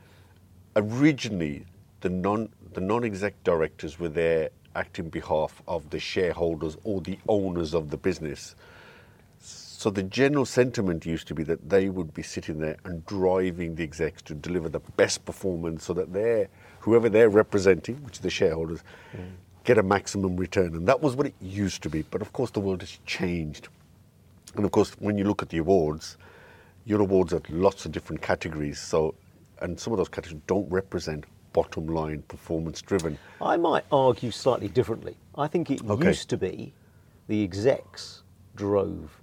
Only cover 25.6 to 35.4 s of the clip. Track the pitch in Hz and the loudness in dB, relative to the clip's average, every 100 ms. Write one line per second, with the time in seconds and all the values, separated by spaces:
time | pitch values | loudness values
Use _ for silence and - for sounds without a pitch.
25.6 | 80 98 76 78 - - - - - - | 4 4 4 -2 -10 -18 -20 -20 -20 -20
26.6 | - - 110 104 95 95 90 85 - 82 | -20 -14 -2 2 4 4 2 -2 -4 2
27.6 | 95 - 82 82 - 78 - 90 87 78 | 2 2 -10 -10 -8 -8 -2 -2 -2 -6
28.6 | 73 71 - 82 78 - _ _ - - | -6 -6 0 0 0 -4 _ _ -20 -10
29.6 | 90 85 - 107 82 - 80 76 - 95 | -8 -6 -4 -2 -2 -4 -10 -12 -2 -2
30.6 | 80 92 - 92 82 76 - - _ - | 0 -2 -2 -6 -6 -8 -10 -20 _ 0
31.6 | 80 - 80 82 78 76 - - - 82 | 0 -4 -4 -4 -4 -8 -10 -16 -6 -4
32.6 | 80 - - 98 80 73 - - - 170 | -4 -8 -2 -2 -2 -8 -14 -4 0 2
33.6 | 330 143 - 139 131 117 120 - 135 117 | 2 0 2 4 4 2 -4 0 2 2
34.6 | 104 123 113 110 - - - - | 0 0 0 -4 -8 -16 -14 -4